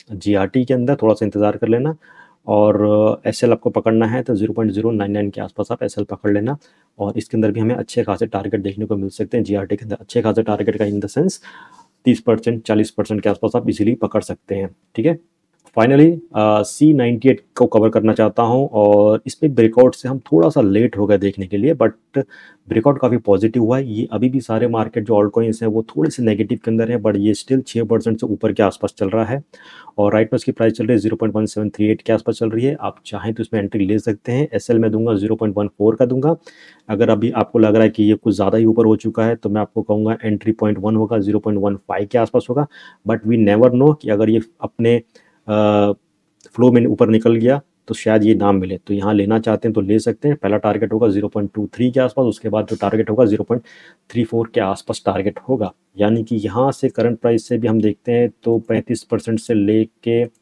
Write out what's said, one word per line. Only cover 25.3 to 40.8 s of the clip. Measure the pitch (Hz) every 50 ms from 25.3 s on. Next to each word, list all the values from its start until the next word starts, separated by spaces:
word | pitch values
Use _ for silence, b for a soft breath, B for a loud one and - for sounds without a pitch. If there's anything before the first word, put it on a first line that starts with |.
कॉइन्स | - 117 113 113 110 -
हैं | 117 110
वो | 107 113 110
थोड़े | - - 151 151 151
से | - -
negative | 120 110 104 98 110 101 127 - -
के | 117
अंदर | 110 113 113 113
है, | 120 117
but | 104 110 104
ये | 101 101 107 104
still | - - - 135 131 131
छः | - - 117 117
परसेंट | 110 117 113 113 113 107 110
से | 127
ऊपर | 110 104 - - 107
के | 98 -
आसपास | 107 95 - - - 101 - -
चल | 104 95
रहा | 101 113 110
है | 98 123 143 143 _ B B B B B B B B B -
और | 104 101 107
राइट | 110 - -
में | -
उसकी | 120 - -
price | 120 - 117 113
चल | 113 - 110
रही | 110 123
है | 107
ज़ीरो | 98 110 113
पॉइंट | 113 113 107 98
वन | 107 107
सेवन | 101 - 104 107 101
थ्री | - - 107
एट | 107 110 -
के | - -
आसपास | 113 110 - - 110
चल | - 120 113
रही | 110 113 123
है, | 135 147
आप | - 107 98 - _ -
चाहें | - 110 98 92 110 110
तो | -
इसमें | 107 - - 110
entry | 101 95 - 110 98
ले | 92 107 107
सकते | - 120 104 - - -
हैं। | 120 131 147 - -
एसएल | 101 - - 120 113
मैं | 113 110
दूंगा | 107 107 113 117 110
ज़ीरो | 98 98 107 113
पॉइंट | 113 110 107 98
वन | 104 104 101
फ़ोर | _ - 101 110 110
का | - 131
दूंगा। | 123 127 131 131 156 165 160 B B B B B B B B B -
अगर | 110 101 117 113
अभी | 113 104 107 123
आपको | - 117 101 - - 120
लग | 110 107 107
रहा | 113
है | 110 113
कि | 110 - 104
ये | 104 107
कुछ | 104 - 117 98
ज़्यादा | 95 98 98 104 110
ही | 113
ऊपर | 110 110 113 117
हो | 110 110 107
चुका | - 113 110 113 110
है | 113 117
तो | 113 - 104
मैं | 101 107
आपको | 104 - - 113
कहूँगा | 101 - 104 107 107 110 113 110 -
entry | 110 107 101 - 113
point | 113 - 110 107 107
one | 95